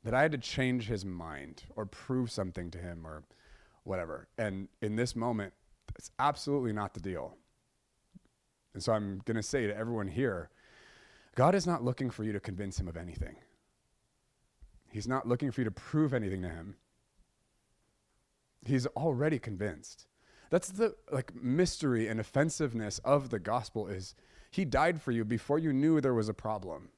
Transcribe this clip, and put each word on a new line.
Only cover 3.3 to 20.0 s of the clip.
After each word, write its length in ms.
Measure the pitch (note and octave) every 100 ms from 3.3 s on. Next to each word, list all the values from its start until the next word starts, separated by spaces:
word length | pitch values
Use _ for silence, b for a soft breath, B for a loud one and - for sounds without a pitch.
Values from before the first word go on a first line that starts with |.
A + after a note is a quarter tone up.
| b b b b b
whatever. 440 | - F#2 E2 D2 - -
And 300 | G#2+ F#2+ G2 _
in 140 | G#2+
this 200 | G#2+ B2
moment, 380 | A#2 A#2+ A2+ G2 _ _ _ -
it's 160 | - - -
absolutely 540 | C#3 D3 - C#3+ B2
not 200 | G#2+ G2+
the 60 | -
deal. 360 | F#2+ E2+ B1+ - _ _ _ _ _ _ _ - _ _ _ _ _
And 80 | G2
so 100 | G#2
I'm 280 | A2 G2+ G2
gonna 160 | A#2 A2+
say 220 | G#2 C#3
to 100 | G#2+
everyone 320 | G#2 A2+ A#2 G2
here, 440 | D#2+ C3 F2+ E2 B B B B B B B B -
God 160 | C#3+
is 100 | G3
not 200 | F3 E3
looking 240 | B2 B2+ B2+
for 160 | -
you 80 | A2
to 60 | G#2
convince 360 | - F#2 G2+ F#2+
him 120 | F#2
of 80 | E2
anything. 400 | F2 D2+ D#2+ - - _ _ _ _ _ _ _ _ _ _ _ - - _
He's 160 | G#2+ A2+
not 180 | C3
looking 260 | A#2 B2 C#3+
for 100 | B2+
you 40 |
to 60 | A2
prove 420 | - - D#3 D3+
anything 280 | B2 G2+ F#2+
to 80 | F2+
him. 260 | E2 F2+ - _ _ _ _ _ _ _ _ _ _ _ _ _ _ _ _ _ _
He's 200 | - C3+ B2+
already 520 | - D#3+ B2 D3+ C#3
convinced. 680 | - F#2+ G#2 D#2+ - -